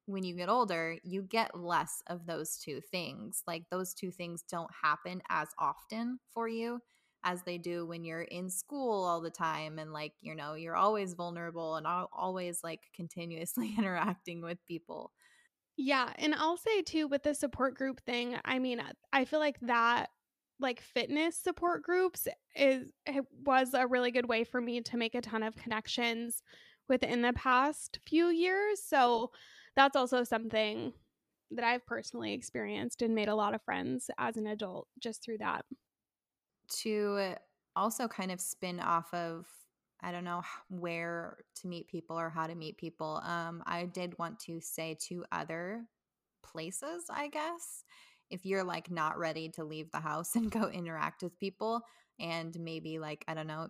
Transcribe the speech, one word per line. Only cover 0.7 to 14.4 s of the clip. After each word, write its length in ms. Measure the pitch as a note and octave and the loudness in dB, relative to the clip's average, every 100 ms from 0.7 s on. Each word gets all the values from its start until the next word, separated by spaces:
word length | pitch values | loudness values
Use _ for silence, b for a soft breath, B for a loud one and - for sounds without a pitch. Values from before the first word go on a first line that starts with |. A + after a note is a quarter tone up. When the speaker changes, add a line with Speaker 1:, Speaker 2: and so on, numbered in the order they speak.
| E3+ E3 E3 | 2 0 -4
Speaker 1:
you 180 | F3+ F#3 | -6 -6
get 360 | F#3+ A3+ A3 F3 | 0 2 2 -2
less 440 | F3 E3 E3 - - | 0 2 2 -4 -6
of 200 | F3 E3+ | -8 -4
those 320 | D#3+ D#3+ - | -4 -4 -6
two 220 | - C#3 | -6 -8
things. 600 | - F#3 E3 - A2 - - | -6 -6 -4 -8 -8 -8 -6
Like, 220 | E3 E3+ | -8 -4
those 240 | F#3 F#3 | -4 -4
two 160 | - F#3 | -6 -8
things 320 | F3 F3 E3+ | -6 -8 -8
don't 280 | - F3 E3 - | -6 -6 -6 0
happen 400 | D#3 D3+ F3+ F3+ - | 2 2 -2 -8 -2
as 200 | E3 D3+ - | 0 0 0
often 600 | D3 - - A3 A#3 B3+ - | 0 -2 -6 -4 -4 -6 -8
for 160 | A#3 A3+ | -4 -2
you 320 | A3+ A#3 A#3+ - _ _ _ | -2 -4 -6 -10 _ _ _
as 200 | F3+ F3+ | -2 -2
they 160 | F3+ F3 | -2 -4
do 260 | F3 F3 | -2 -2
when 180 | E3+ E3+ | -4 -6
you're 200 | E3 E3 | -6 -6
in 260 | E3+ F3+ F#3 | -6 -6 -4
school 560 | - - C#4+ B3+ G#3 | -6 -6 -2 2 2
all 160 | F3+ E3+ | 4 2
the 100 | E3 | 0
time 480 | - E3 D3+ D#3 D#3+ | -2 0 0 -4 -6
and, 140 | D#3 | -8
like, 220 | D3+ D3+ - | -6 -8 -8
you 140 | D#3 | -10
know, 200 | D#3 D3 | -8 -6
you're 220 | D#3 E3 E3+ | -6 -2 4
always 360 | G3+ G#3+ F#3+ | 6 6 0
vulnerable 640 | F3 F3 E3+ E3+ E3 D#3+ D#3 | -2 -4 -4 -6 -4 -2 -2
and 100 | D#3 | 0
al-, 220 | F3 F3+ | 0 -2
always, 520 | - F#3 F#3 F3+ F3 | -2 -2 -2 -4 -4
like, 260 | E3 D#3+ - | -6 -8 -12
continuously 800 | - E3+ - E3+ E3 F3 - A3 | -12 -10 -8 -8 -6 -4 -2 0
<laughs> 40 | G#3+ | 2
interacting 640 | G3 F3 F#3 F3+ - E3+ | 2 2 0 -2 -6 -8